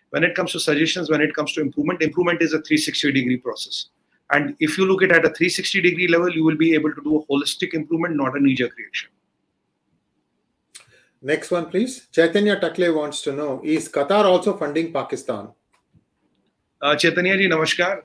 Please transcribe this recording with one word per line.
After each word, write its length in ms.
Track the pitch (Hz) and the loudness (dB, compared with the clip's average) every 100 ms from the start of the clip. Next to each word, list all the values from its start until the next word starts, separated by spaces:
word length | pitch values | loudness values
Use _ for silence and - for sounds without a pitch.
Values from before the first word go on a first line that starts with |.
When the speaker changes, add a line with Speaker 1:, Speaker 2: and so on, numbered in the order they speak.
| _ | _
Speaker 1:
when 120 | 143 | 0
it 120 | 170 175 | 0 0
comes 160 | 180 | -4
to 80 | 165 | -2
suggestions, 500 | 160 147 160 185 151 | 0 0 0 -2 0
when 120 | 151 | 0
it 120 | 151 | 0
comes 200 | - - | -2 -6
to 80 | - | -2
improvement, 420 | 143 - 147 180 | -4 -2 -2 0
improvement 400 | 156 - 175 170 | -2 0 0 2
is 100 | 165 | 0
a 80 | 156 | -2
three 160 | - 156 | 0 0
sixty 340 | 156 - 147 | 0 -2 0
degree 260 | 135 123 123 | 0 0 -4
process. 500 | 123 107 - - - _ _ _ - | -4 -10 -10 -10 -12 _ _ _ 0
And 240 | 143 143 - | 0 0 -2
if 160 | 156 175 | -2 2
you 120 | 190 | 2
look 160 | 190 | 4
at, 80 | 190 | 4
at 120 | 165 | 4
a 60 | 160 | 4
three 200 | - 175 | 0 -2
sixty 320 | 180 185 196 | 0 -2 2
degree 260 | 175 165 180 | 2 2 2
level, 260 | 170 180 | 2 2
you 100 | 160 | 2
will 140 | 160 151 | 0 2
be 160 | 165 | 2
able 180 | 156 151 151 | 2 0 -4
to 60 | |
do 140 | 147 151 | -2 -2
a 80 | 151 | 0
holistic 480 | 143 147 - 175 160 | -2 -2 -4 -4 -4
improvement, 400 | 147 165 170 151 | -4 -2 -2 -2
not 200 | 131 143 | -2 2
a 40 | |
knee-jerk 360 | 139 127 120 - | 2 2 -2 -4
reaction. 360 | 107 - - _ _ _ _ _ _ _ _ _ _ _ _ _ _ _ _ - _ _ _ _ | -12 -12 -12 _ _ _ _ _ _ _ _ _ _ _ _ _ _ _ _ -20 _ _ _ _
Speaker 2:
Next 300 | 135 156 - | -4 -2 0
one, 160 | 175 156 | -4 -2
please. 380 | 185 254 - _ | -2 -2 -6 _
Chaitanya 480 | - 165 202 208 196 | 2 4 4 2 0
Takle 360 | 165 175 175 156 | -2 0 0 0
wants 260 | 147 - | -2 -6
to 120 | 147 | -6
know, 280 | 139 147 131 | -4 -4 -6
"Is 240 | 156 156 - | -2 -2 -2
Qatar 380 | 147 143 202 196 | -4 2 4 4
also 320 | 180 208 - | 4 2 -2
funding 340 | 147 151 165 | -2 -2 -2
Pakistan?" 580 | 143 120 123 - 107 107 _ _ _ _ _ _ _ _ _ _ _ _ - | -4 -6 -8 -6 -8 -8 _ _ _ _ _ _ _ _ _ _ _ _ -6
Speaker 1:
Uh, 140 | 143 151 | 0 2
Chaitanya 420 | 165 170 180 190 | 2 2 0 2
ji, 100 | 196 | 2
namaskar. 540 | 160 156 - 175 190 | 2 0 0 0 -2